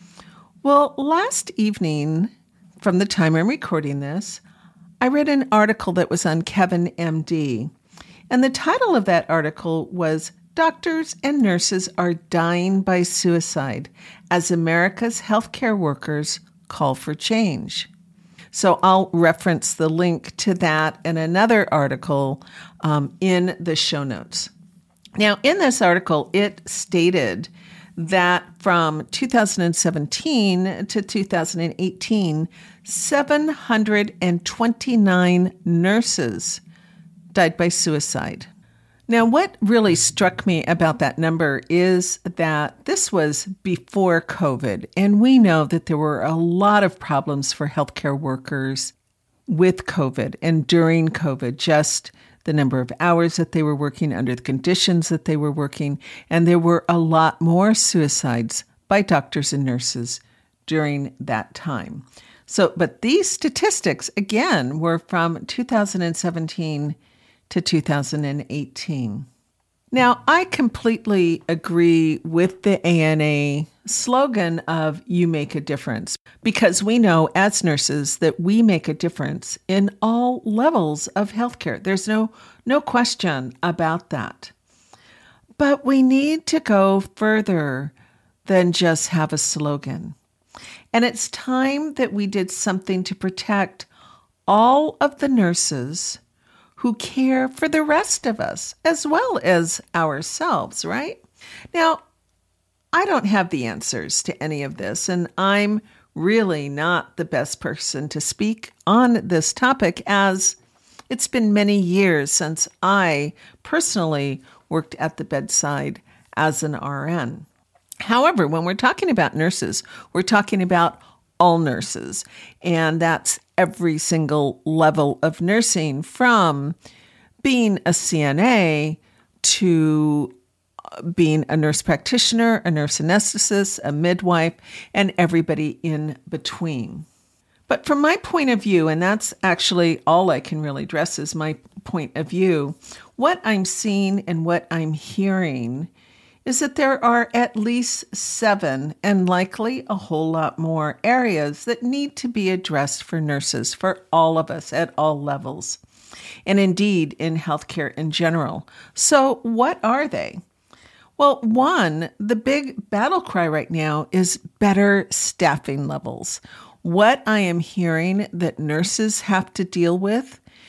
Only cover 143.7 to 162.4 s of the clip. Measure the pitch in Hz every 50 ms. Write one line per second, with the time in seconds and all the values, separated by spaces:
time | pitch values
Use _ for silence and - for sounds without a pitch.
143.7 | - - - 220 202 196 196 190 196 196 196 - 175 160 160 165 170 175 - -
144.7 | 170 165 160 156 156 151 - - - - 190 196 190 190 185 160 135 127 120 117
145.7 | 123 135 160 - _ _ _ _ _ _ _ _ _ _ _ - 254 - 320 285
146.7 | 269 - 285 269 269 262 247 240 233 240 233 233 - 240 240 240 - 220 208 233
147.7 | 240 247 240 - - - - - - - - - - - 233 214 202 202 185 151
148.7 | 131 135 139 151 156 - - 202 202 190 185 180 180 180 185 185 - - 220 226
149.7 | 262 262 - - 214 190 - - 165 151 160 160 160 160 156 151 - - 160 160
150.7 | 160 160 151 151 - - - 214 240 254 247 233 190 156 147 147 147 - - 233
151.7 | 233 233 233 240 262 285 285 285 - - - 240 233 220 196 185 185 185 185 -
152.7 | 156 143 139 143 - - - - - 165 156 151 147 143 - - - 123 113 -
153.7 | - - - 190 185 - - _ - 165 165 160 165 160 160 - - 165 - -
154.7 | - 139 170 - - - 151 156 151 143 143 143 139 139 - 131 135 165 - -
155.7 | - - _ _ _ _ - - - - - - - - - - 196 202 196 190
156.7 | 180 185 202 208 196 175 160 143 - - 151 165 160 160 - - 151 151 - -
157.7 | - 175 151 139 - - 156 160 151 - 170 165 165 165 147 123 82 - - _
158.7 | - - - - _ - - - 302 285 269 269 254 - - 226 233 220 247 294
159.7 | 370 - - 220 240 277 294 294 - 98 76 - - 175 - _ _ _ _ _
160.7 | _ _ - - _ _ _ _ _ - 285 285 269 269 254 226 220 247 262 302
161.7 | 370 339 202 165 151 156 165 - - - 208 208 240 220